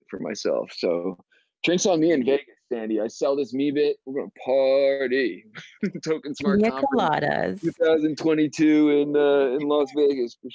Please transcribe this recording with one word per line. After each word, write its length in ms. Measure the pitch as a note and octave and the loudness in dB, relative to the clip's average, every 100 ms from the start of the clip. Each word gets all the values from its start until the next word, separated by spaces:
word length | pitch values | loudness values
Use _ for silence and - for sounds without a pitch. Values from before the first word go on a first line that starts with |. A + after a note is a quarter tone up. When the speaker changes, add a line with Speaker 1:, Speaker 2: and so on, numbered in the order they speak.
| _ | _
Speaker 1:
for 80 | G2 | -12
myself. 540 | D#2+ - G2 C2 - - | -10 -6 -4 -4 -6 -4
So 400 | - E2+ F2 E2 _ _ _ _ | -2 -2 -4 -10 _ _ _ _
drinks 240 | - F3+ F#3 | -2 0 0
on 140 | E3 | 2
me 100 | D#3+ | 2
in 140 | D#3 | 2
Vegas, 220 | B2 C#3 - _ _ | 2 -2 -4 _ _
Sandy. 280 | A#2+ A2 A2 | -8 -4 -4
I 60 | A2+ | -4
sell 300 | - D3 C#3 | -4 -2 -2
this 180 | B2 | -4
Meebit. 400 | B2+ C#3+ C#3+ D3 C#3 | -2 -2 0 -2 -2
We're 140 | - C3+ | -8 -10
gonna 120 | F2+ - | -10 -12
party. 1000 | B2+ C3+ C3+ C3+ C#3 C#3 C3 C3 A#2+ F#2 _ - - _ | -2 0 2 2 2 0 0 0 -2 -6 _ -20 -20 _
<laughs> 220 | G3 E3 | -8 -6
Token 300 | D#3+ D#3 C#3+ | -6 -6 -6
Smart 240 | C#3 D#3+ G3+ | -4 0 2
Speaker 2:
Pina 120 | A3 | 2
Speaker 1:
Conference 200 | C4+ C#4 | 0 -2
Speaker 2:
coladas. 680 | B3+ F3 D3+ D3 D3 F2 G3 | 0 2 0 0 -2 -2 -4
Speaker 1:
two 120 | E3 - | -6 0
thousand 340 | D#3+ D#3+ D#3 D3 | 2 2 0 0
twenty-two 720 | D#3+ D#3 D3+ D#3 D#3 D3+ D3+ | 0 2 0 2 4 6 4
in, 260 | D3 D3 D3 | 4 2 2
uh, 400 | C#3+ C#3+ C3+ C3+ | 4 4 2 0
in 120 | C#3+ | 0
Las 220 | D3 C#3 | 0 0
Vegas 420 | C#3+ C#3+ C#3 A#2+ - | 2 2 2 -4 -6
for 80 | B2+ | -18